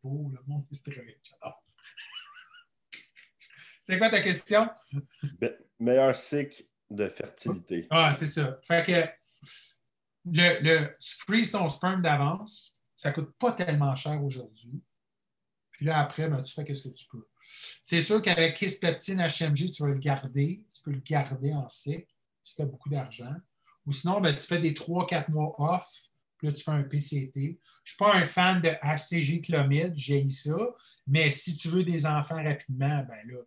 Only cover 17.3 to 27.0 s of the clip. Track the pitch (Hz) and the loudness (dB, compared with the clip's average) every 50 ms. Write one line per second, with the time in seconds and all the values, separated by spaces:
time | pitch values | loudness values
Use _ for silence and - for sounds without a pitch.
17.3 | _ _ _ - - - - - - - - - 170 170 165 - 214 220 202 196 | _ _ _ -20 -20 -20 -18 -18 -18 -16 -6 -2 0 0 2 4 2 2 4 4
18.3 | 170 165 165 165 160 - 202 185 190 - 180 170 170 - - 196 190 185 170 156 | 4 4 4 2 2 0 -4 -4 -2 0 0 0 0 0 -2 -4 -2 0 0 0
19.3 | - - 165 151 143 135 170 180 - - 147 143 139 135 139 147 135 - - 120 | 0 0 0 0 2 0 0 -2 -4 -2 -2 -2 0 0 0 -2 -2 -2 -4 -4
20.3 | - 139 143 165 190 214 - _ - - - 151 139 135 - - 151 143 135 - | -2 0 0 0 -2 -6 -12 _ -20 -12 -8 -8 -8 -6 -4 -2 0 0 0 -2
21.3 | 131 123 135 151 151 143 - - - - - 143 160 170 - _ _ _ _ _ | -4 -4 -4 -2 -2 -4 -6 -8 -10 -10 -8 -8 -8 -8 -10 _ _ _ _ _
22.3 | _ _ - - - - 151 135 - - - 143 143 139 131 - - - 117 127 | _ _ -20 -14 -8 -6 -6 -6 -6 -8 -6 -6 -4 -4 -4 -8 -10 -14 -12 -12
23.3 | 151 180 - _ _ _ _ _ _ _ - 143 139 - - 175 196 208 185 156 | -12 -12 -14 _ _ _ _ _ _ _ -6 -6 -4 -2 0 0 2 2 2 2
24.3 | 143 - - - 175 160 165 151 143 - - 170 170 180 180 - 175 143 143 - | 2 0 -2 -2 0 0 0 0 -2 -4 -6 -4 -2 -2 -2 0 -2 -2 0 0
25.3 | 151 151 151 147 - - 143 160 180 180 - - - - - _ _ _ _ _ | 0 0 0 -2 -2 -2 0 0 0 0 -4 -8 -18 -20 -20 _ _ _ _ _
26.3 | _ _ 156 147 143 - - 156 151 143 139 135 147 147 | _ _ -4 -4 -4 -4 -4 -2 0 0 0 0 -2 -2